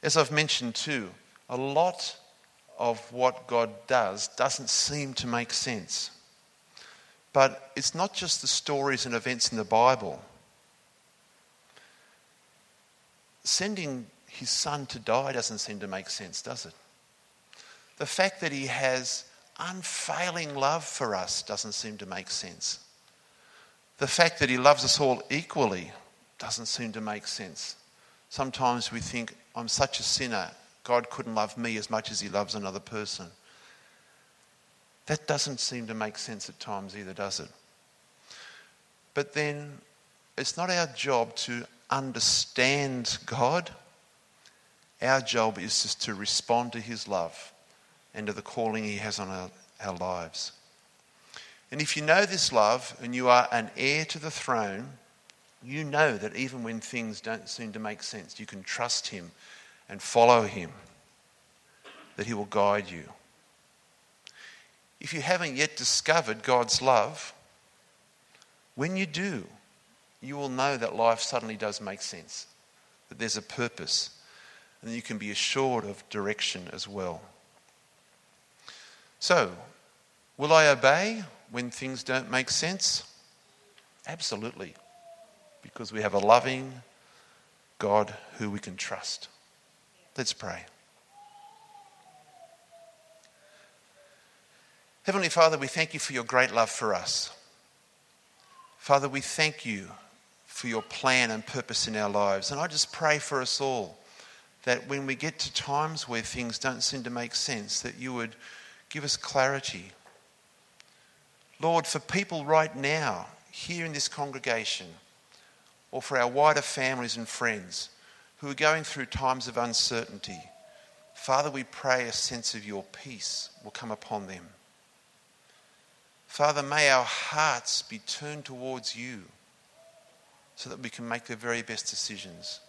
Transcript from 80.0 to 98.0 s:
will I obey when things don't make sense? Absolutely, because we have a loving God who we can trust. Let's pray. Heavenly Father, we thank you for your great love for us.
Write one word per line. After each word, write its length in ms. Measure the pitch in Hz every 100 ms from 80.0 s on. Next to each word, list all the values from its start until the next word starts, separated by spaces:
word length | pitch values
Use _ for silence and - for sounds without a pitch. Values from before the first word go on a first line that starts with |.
| _ _ _ -
will 160 | 147
I 140 | 160 151
obey 560 | 135 131 151 202 226 170 - -
when 220 | 120 123
things 320 | - 131 131
don't 260 | - 131 131
make 220 | 127 127
sense? 520 | - 160 190 - - - - _ _ _ _ _ - _ _ -
Absolutely, 680 | 170 - 104 110 123 98 - - - - - - - - -
because 300 | - - 113
we 100 | 107
have 120 | 104
a 60 | 98
loving 600 | 101 120 123 131 131 127 - _ - - - - _ _ _ _
God 360 | 107 104 104 104 - -
who 120 | 107
we 100 | 101
can 180 | - 92
trust. 500 | - 95 - - - - _ _ _ _ _ _ _ -
Let's 160 | 127
pray. 320 | - 104 87 - _ _ _ _ - 831 831 807 855 855 831 807 - 762 740 - 698 679 679 _ 679 679 659 640 640 - 622 587 605 587 _ _ 587 571 571 _ _ _ _ _ _ _ _
Heavenly 260 | - 196 175
Father, 280 | 175 160 156
we 100 | 139
thank 260 | - 160
you 60 | 156
for 140 | -
your 100 | 131
great 280 | 117 127 127
love 180 | 110 113
for 260 | - 113 92
us. 360 | 90 - - - - _ _ _ _ _